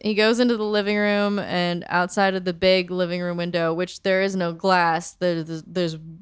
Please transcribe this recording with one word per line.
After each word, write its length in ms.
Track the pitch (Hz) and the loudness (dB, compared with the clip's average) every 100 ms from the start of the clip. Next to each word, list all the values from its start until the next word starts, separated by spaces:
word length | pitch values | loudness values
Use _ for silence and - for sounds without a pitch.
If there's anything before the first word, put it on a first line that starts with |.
he 120 | 214 208 | -2 2
goes 240 | 214 233 | 2 4
into 180 | 247 233 | 2 2
the 60 | |
living 340 | 214 208 202 208 | 0 0 0 0
room, 400 | 208 208 202 202 | 2 2 0 -2
and 480 | - 180 175 175 - | -2 -2 -2 -2 -2
outside 460 | 175 180 - 196 | -2 -2 0 0
of 120 | 190 180 | 0 -4
the 80 | |
big 360 | 170 190 185 180 | 0 4 4 2
living 320 | 180 180 180 | -2 -2 -2
room 160 | 175 175 | -4 -4
window, 360 | 175 170 165 165 | -2 0 0 0
which 260 | 180 - | -4 -4
there 220 | 196 185 | 0 2
is 120 | 196 190 | 2 0
no 160 | 170 | -2
glass, 580 | 165 190 185 170 165 175 | 0 2 4 4 0 -4
there, 320 | - 180 170 | -2 0 0
there's, 180 | 160 165 - | -4 -8 -8
there's 300 | 175 170 160 160 165 | -4 -2 -4 -12 -18